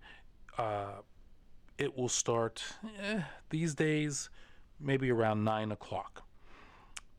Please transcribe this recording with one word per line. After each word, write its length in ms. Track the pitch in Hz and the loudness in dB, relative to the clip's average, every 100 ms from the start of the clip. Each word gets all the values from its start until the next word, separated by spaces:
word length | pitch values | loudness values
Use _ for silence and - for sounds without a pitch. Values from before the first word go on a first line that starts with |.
| - - - - - - | -12 -20 -20 -20 -12 -2
uh, 440 | 113 104 101 101 - - - - - - - - | 0 0 -2 -8 -14 -20 -20 -20 -20 -20 -20 -2
it 180 | 143 127 | -2 0
will 140 | 123 | 0
start, 540 | - - 117 113 - - - 220 208 | 0 2 4 4 0 -10 -10 -12 -6
eh, 220 | 202 214 143 - - | -2 0 -2 -8 -6
these 260 | 160 165 143 | 0 0 2
days, 540 | 156 151 151 143 - - - - - - | 4 4 2 -2 -6 -12 -18 -20 -20 -10
maybe 320 | 143 135 131 | 2 4 6
around 320 | 117 110 107 | 6 6 6
nine 280 | 107 110 110 | 4 2 0
o'clock. 520 | 104 - 95 98 - - - - - - - - - - | -4 -4 -6 -6 -12 -18 -20 -18 -18 -20 -20 -16 -16 -16